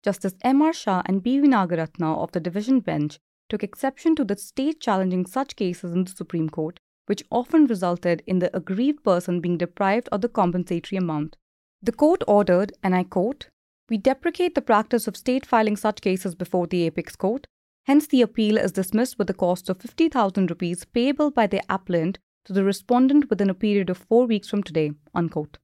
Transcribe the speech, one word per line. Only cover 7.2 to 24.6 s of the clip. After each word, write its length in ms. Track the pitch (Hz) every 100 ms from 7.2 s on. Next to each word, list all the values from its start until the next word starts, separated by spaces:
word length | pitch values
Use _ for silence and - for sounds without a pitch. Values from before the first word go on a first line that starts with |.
| -
often 380 | 240 247 330 277
resulted 560 | 202 180 175 180 165
in 140 | - 185
the 160 | 170 -
aggrieved 460 | 156 190 262 294
person 380 | - 180 175 180
being 160 | 175 170
deprived 500 | 175 - 196 220 -
of 80 | 202
the 80 | 233
compensatory 680 | - 180 180 170 170 - 190
amount. 380 | 175 156 151 - _ _ _ _
The 80 | 196
court 320 | - 302 359 -
ordered, 440 | 208 196 180 147 -
and 100 | 190
I 80 | 185
quote, 460 | 185 - 202 285 - _ _ _ _
"We 100 | 220
deprecate 560 | 262 262 339 330 359
the 80 | -
practice 460 | - 214 214 233 214
of 80 | -
state 280 | - 254
filing 320 | - 233 214 208
such 240 | 214 214
cases 340 | 196 185 190 165
before 320 | 180 180 175
the 140 | 180
apex 340 | 165 160 160 -
court. 320 | 190 254 - _ _ _ -
Hence, 200 | 285 294
the 160 | 254
appeal 360 | 220 - 214 214
is 200 | 190 190
dismissed 400 | 185 214 254 -
with 80 | 190
the 140 | 190 180
cost 220 | 180 -
of 120 | 185
fifty 280 | - - 330
thousand 420 | 262 202 196 185
rupees 340 | 170 170 180
payable 480 | - 240 254 285 302
by 160 | 262 214
the 140 | 190 -
appellant 520 | 190 - 175 165 190 _ _
to 80 | -
the 100 | 196
respondent 680 | 196 196 - 247 262 294 285
within 220 | 190 202
a 40 | 185
period 260 | 214 202 180
of 80 | 180
four 260 | - 226 247
weeks 220 | 214 -
from 140 | 208